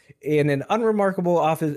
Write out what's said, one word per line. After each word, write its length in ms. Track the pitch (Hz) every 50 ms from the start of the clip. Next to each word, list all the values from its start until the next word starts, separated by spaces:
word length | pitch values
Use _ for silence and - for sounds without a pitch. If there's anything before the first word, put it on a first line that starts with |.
| _ _ - _
in 280 | - 139 151 151 143 147
an 120 | 139 135 135 -
unremarkable 680 | 202 226 233 220 214 208 202 196 185 190 175 175 175 165
office, 360 | 151 156 160 151 165 151 147